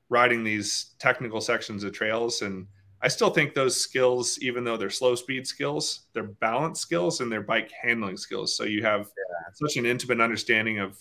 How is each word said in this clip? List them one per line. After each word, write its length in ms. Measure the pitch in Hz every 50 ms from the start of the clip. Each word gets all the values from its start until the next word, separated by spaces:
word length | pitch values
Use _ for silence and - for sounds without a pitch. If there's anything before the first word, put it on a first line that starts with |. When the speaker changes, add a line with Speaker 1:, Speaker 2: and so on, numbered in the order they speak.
| _ -
Speaker 1:
riding 340 | 120 120 123 123 120 117 113
these 500 | 110 107 107 98 - - - - - _ -
technical 420 | - 131 - - 127 113 107 110
sections 420 | - - 117 107 - - 107 98 101
of 80 | 98 95
trails. 500 | - 113 110 110 117 117 117 117 - 107
And 240 | 101 98 95 92 - - _ _ - - - -
I 60 | 165
still 220 | - - 233 185
think 240 | - 165 151 143 -
those 240 | 143 135 127 120 -
skills, 580 | - - - 131 127 127 127 123 120 - - -
even 220 | 131 127 120 123 123
though 120 | 117 113
they're 140 | 107 101 98
slow 240 | - - 127 127 123
speed 320 | 120 - - 131 131 127
skills, 560 | - - - 143 143 147 151 151 - - - - _ -
they're 100 | 113 104
balance 580 | 104 101 - 117 113 117 127 156 165 165 -
skills 400 | - - 165 170 180 170 160 -
and 100 | 131 117 110
they're 100 | 107 101
bike 280 | - 113 113 107 - -
handling 440 | - - 120 117 117 107 95 95 104
skills. 360 | - - 104 101 107 - -
So 80 | - 113
you 180 | 110 107 104 113
have 180 | 110 107 104 104 - -
Speaker 2:
Yeah. 360 | 98 95 90 87 85 82 85 98
Speaker 1:
such 220 | - 151 147 -
an 100 | 131 117
intimate 340 | 120 123 123 123 120 123 117
understanding 580 | 113 117 113 - - - 117 110 110 113 110 104
of 200 | 98 95 95 -